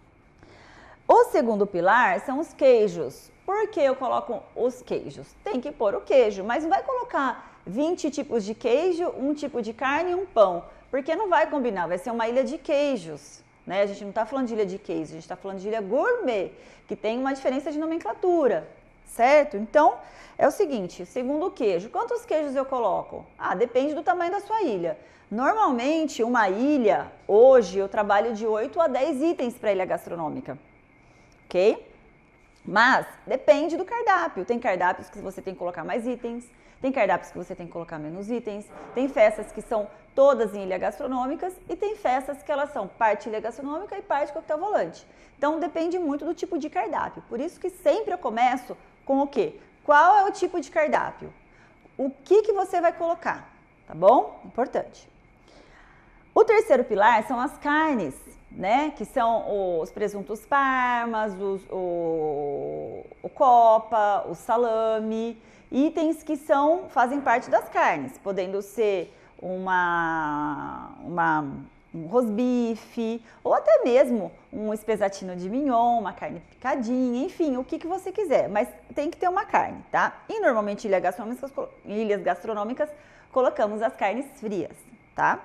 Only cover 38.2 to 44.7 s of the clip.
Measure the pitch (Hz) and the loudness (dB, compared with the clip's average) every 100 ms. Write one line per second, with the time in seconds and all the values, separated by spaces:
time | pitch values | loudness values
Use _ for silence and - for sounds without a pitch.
38.2 | 202 240 226 208 208 - - - 269 269 | -6 -6 -6 -12 -14 -18 -10 -4 -2 4
39.2 | 320 220 208 - - 220 202 - - - | 2 2 -10 -10 -4 -4 -4 -10 -6 6
40.2 | 277 254 220 202 190 190 190 220 277 254 | 6 6 2 -2 -6 -4 -4 -4 -6 -4
41.2 | 254 330 370 370 - 339 415 427 - 254 | -4 -4 -6 -10 -10 -4 -4 -2 -2 -2
42.2 | 269 277 - 285 285 277 190 - 220 208 | -2 -10 -4 -2 -2 -4 -8 0 0 0
43.2 | 240 214 214 214 277 302 392 403 - 294 | -4 -6 -6 -8 -8 -8 -8 -12 -4 -2
44.2 | 294 320 320 302 392 | -2 -6 -6 -4 -2